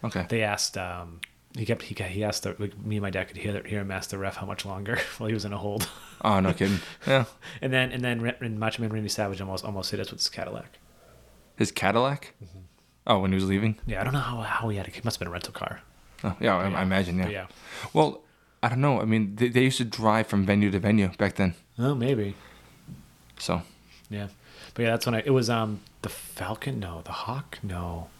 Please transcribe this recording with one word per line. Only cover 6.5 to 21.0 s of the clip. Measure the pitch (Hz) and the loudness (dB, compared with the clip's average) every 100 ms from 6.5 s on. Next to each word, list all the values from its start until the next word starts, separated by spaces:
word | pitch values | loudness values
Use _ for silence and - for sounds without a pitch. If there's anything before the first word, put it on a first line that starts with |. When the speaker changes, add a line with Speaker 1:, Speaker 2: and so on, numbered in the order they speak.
Speaker 1:
kidding. | 87 98 98 - - - | 4 2 2 -2 -8 2
Yeah. | 135 123 - - - | 4 2 -6 -16 -6
Speaker 2:
And | 135 | 0
then, | 131 127 | 2 2
and | 127 | 0
then | 123 117 | -2 0
Ra-, | 117 123 | -2 -2
and | 120 107 | -6 -2
Macho | 110 - | -2 0
Man | 113 | -2
Randy | 110 104 | -2 -2
Savage | - 104 95 | -2 -2 -2
almost, | 95 95 - | -4 -6 -4
almost | 101 92 | -4 -4
hit | 101 | -4
us | 98 | -6
with | - | -4
his | - | -4
Cadillac. | - - 107 - - - - - - - - _ - | -4 -8 -8 -12 -20 -20 -20 -20 -20 -20 -20 _ -2
Speaker 1:
His | 113 | 0
Cadillac? | - 98 107 131 139 - - | 2 2 4 2 0 -8 -20
Speaker 2:
Mm-hmm. | 92 92 92 _ _ _ - | -20 -18 -20 _ _ _ 2
Speaker 1:
Oh, | 107 | 4
when | 95 | 4
he | |
was | 95 | 2
leaving? | 95 98 110 107 - | 2 2 2 0 -4
Speaker 2:
Yeah, | 101 | -2
I | |
don't | 127 | -2
know | 139 | -2
how, | 123 120 | -2 -4
how | 110 - 113 | -4 -2 -2
he | 101 | -4
had | 92 | -6
it. | - | -4
It | |
must | 113 - | -4 -4
have | |
been | 90 | -6
a | |
rental | 87 - | -6 -8
car. | - - - - - - - | -6 -6 -8 -14 -20 -20 -6
Speaker 1:
Oh, | - 90 | -4 0
yeah, | 120 95 | 2 4
I, | 95 | 2
Speaker 2:
Yeah. | 87 | 2
Speaker 1:
I | |
imagine, | 92 95 90 87 | 2 2 2 0
yeah. | |
Speaker 2:
But | 90 | 0
yeah. | 101 92 - - - - | -2 -8 -14 -16 -14 -4
Speaker 1:
Well, | 160 151 - - _ _ _ | 2 2 2 -14 _ _ _
I | 117 | 2
don't | 123 | 4
know. | 143 123 | 4 4
I | |
mean, | 110 110 104 104 | 4 4 4 2
they, | 123 | 4
they | 123 | 6
used | 131 127 | 4 4
to | |
drive | 120 104 110 107 110 | -2 2 4 6 4
from | 101 98 | 4 6
venue | 101 104 | 6 6
to | 95 | 4
venue | 98 110 | 6 6